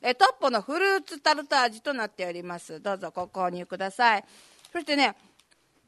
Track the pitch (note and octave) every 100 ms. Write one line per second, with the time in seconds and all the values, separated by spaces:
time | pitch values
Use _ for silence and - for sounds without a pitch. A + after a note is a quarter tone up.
0 | A#3+ B3 - - C#4 A#3 F#3+ D#4+ G4 G4
1 | - D#4+ D#4 D4+ D4 C#4+ A#3+ A3 D4 C4
2 | G#3 - F3+ F3 F3 F3 - D#3 G3+ F#3+
3 | F3 - F3+ F#3+ F3+ F3+ F3 F#3 F#3+ -
4 | A#3+ G#3 - - - - - E4+ D4+ C#4+
5 | B3 - _ _ _ _ _ _